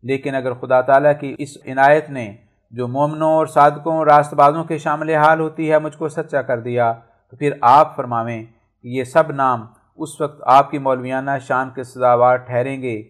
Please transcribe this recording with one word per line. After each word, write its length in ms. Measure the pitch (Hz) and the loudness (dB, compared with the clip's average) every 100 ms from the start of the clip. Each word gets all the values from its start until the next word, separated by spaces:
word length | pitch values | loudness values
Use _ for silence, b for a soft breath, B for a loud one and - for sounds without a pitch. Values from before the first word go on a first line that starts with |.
لیکن 320 | 120 135 139 | -6 -6 -4
اگر 200 | 135 127 | -6 -6
خدا 260 | 123 131 127 | -8 0 0
تعالیٰ 320 | 127 135 147 147 | 4 4 4 0
کی 140 | 139 127 | -4 -12
اس 180 | 143 - - | -14 -14 -10
عنایت 440 | 131 139 151 156 | 2 4 4 0
نے 220 | 139 110 95 _ _ _ | -12 -12 -14 _ _ _
جو 180 | 117 123 | -10 -8
مومنوں 440 | 131 147 156 156 | -4 -4 -2 0
اور 140 | 156 156 | 0 0
صادقوں 500 | 156 147 147 156 160 | 4 4 2 -4 -2
اور 100 | 156 | 4
راست 280 | 147 147 | 4 4
بازوں 300 | 147 143 156 | 2 2 2
کے 140 | 165 160 | -6 -6
شامل 320 | 156 151 156 | -4 -6 -2
حال 300 | 156 151 160 | 2 4 2
ہوتی 300 | 156 156 156 | -2 -4 0
ہے، 60 | 151 | 0
مجھ 180 | 151 147 | -2 -8
کو 120 | 160 | -10
سچا 340 | 147 156 143 | -8 -6 -6
کر 180 | 127 123 | -4 -6
دیا، 320 | 117 120 117 113 _ _ _ | -4 -2 -2 -4 _ _ _
تو 60 | 117 | -6
پھر 160 | 143 139 | -6 0
آپ 360 | 120 135 156 - | 4 6 4 -2
فرماویں 460 | 127 117 117 113 113 _ _ _ | -6 -6 -6 -10 -14 _ _ _
کہ 60 | 123 | -10
یہ 160 | 127 | -8
سب 260 | 123 165 156 | -2 0 0
نام 360 | 139 135 123 110 _ _ _ | 0 -2 -2 -6 _ _ _
اس 240 | 151 - | -16 -8
وقت 220 | 147 - - | -10 -8 4
آپ 240 | 131 139 | 4 4
کی 80 | 147 | -4
مولویانہ 520 | 135 127 127 131 135 139 | -4 -4 -4 -8 -6 -8
شان 300 | 123 131 131 | -4 -4 -4
کے 80 | 127 | -10
سزاوار 540 | 123 131 123 120 123 123 | -14 -2 2 4 4 2
ٹھہریں 460 | 123 123 127 135 | -2 -4 -4 -6
گے 200 | 127 110 107 | -8 -8 -12